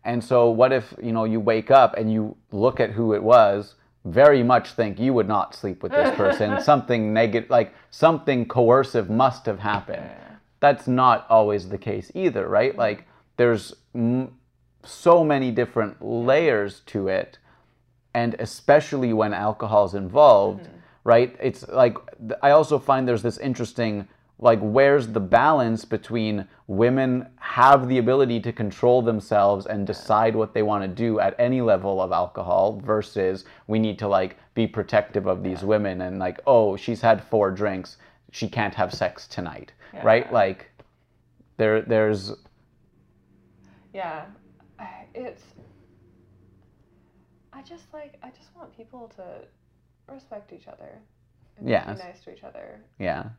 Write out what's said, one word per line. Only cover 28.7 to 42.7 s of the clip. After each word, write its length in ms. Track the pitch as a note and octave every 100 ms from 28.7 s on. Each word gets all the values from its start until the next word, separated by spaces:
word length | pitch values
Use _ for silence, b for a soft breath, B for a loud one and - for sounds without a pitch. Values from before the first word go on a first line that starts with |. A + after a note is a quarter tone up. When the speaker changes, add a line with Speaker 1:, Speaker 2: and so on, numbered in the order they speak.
| - A#2+ B2
Speaker 1:
themselves 640 | A#2 G#2+ G2+ G#2 G2+ G2+ G2
and 140 | G2+
Speaker 2:
Yeah. 60 | G2
Speaker 1:
decide 480 | G2+ - G#2+ A2+ A2
what 160 | G#2+
they 80 | G#2
wanna 260 | G#2+ G#2 F#2+
do 320 | F2+ A#2 G#2+
at 140 | G2 -
any 220 | A#2+ C3
level 400 | A2+ F#2+ F#2+ F#2+
of 100 | F#2
alcohol 680 | F2 F2+ - F2+ F#2 G2 G#2+
versus 640 | G2 G#2+ G#2 - F#2 F#2+ b b -
we 120 | A2
need 200 | A2 G2+
to, 100 | G#2
like, 280 | G2 F#2 - b
be 120 | - A2
protective 600 | - F#2 G#2+ G#2 G#2+ F#2+
of 160 | F#2
these 180 | F#2+ F#2
Speaker 2:
Yeah. 60 | G2
Speaker 1:
women 320 | G#2+ G2+ F#2
and, 160 | F2+ F#2+
like, 220 | F#2 - -
"Oh, 300 | A#2+ G#2+ G2
she's 240 | - A#2
had 200 | A2+ G#2+
four 280 | - A2 G2
drinks, 460 | F#2 G#2 F#2+ F2+ - b b _
she 180 | - A2
can't 260 | - G#2
have 180 | G#2 F2+
sex 340 | - F2+ - -
tonight," 440 | - E2+ - - _ b
Speaker 2:
Yeah. 100 | -
Speaker 1:
right? 280 | G#2 A2+ -
Like, 380 | A#2+ G2 F#2+ - _ _ _ _ _ _ _ _ -
there, 220 | A2 A2
there's 520 | - A2 G#2+ G#2 G2 - _ _ _